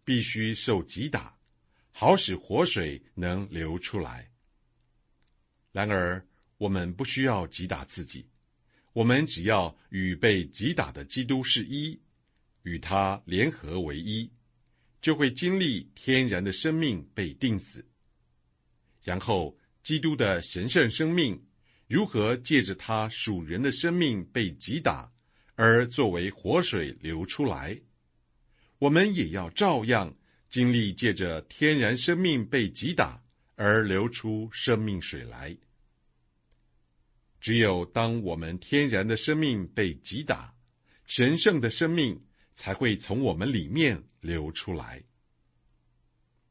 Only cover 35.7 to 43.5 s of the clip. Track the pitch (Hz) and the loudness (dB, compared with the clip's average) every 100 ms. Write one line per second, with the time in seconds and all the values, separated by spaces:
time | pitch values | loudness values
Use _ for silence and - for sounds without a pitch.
35.7 | _ _ _ _ _ _ _ _ _ _ | _ _ _ _ _ _ _ _ _ _
36.7 | _ _ _ _ _ _ _ - 117 110 | _ _ _ _ _ _ _ 0 2 4
37.7 | 90 87 - 113 117 98 82 82 90 - | 2 -2 -2 0 -2 -4 -4 -6 -8 0
38.7 | 143 143 107 104 110 - 156 156 113 85 | 2 2 2 0 0 0 0 0 0 -2
39.7 | - 98 71 - 107 151 - - - _ | -2 -2 -2 -8 -8 -4 -4 -6 -20 _
40.7 | _ _ _ - - 123 165 220 170 117 | _ _ _ -6 2 2 4 4 4 2
41.7 | - 165 170 135 82 - _ _ - - | 0 0 2 0 -2 -12 _ _ -10 -6
42.7 | 95 127 101 - 107 135 82 110 | 0 2 0 -2 0 0 0 0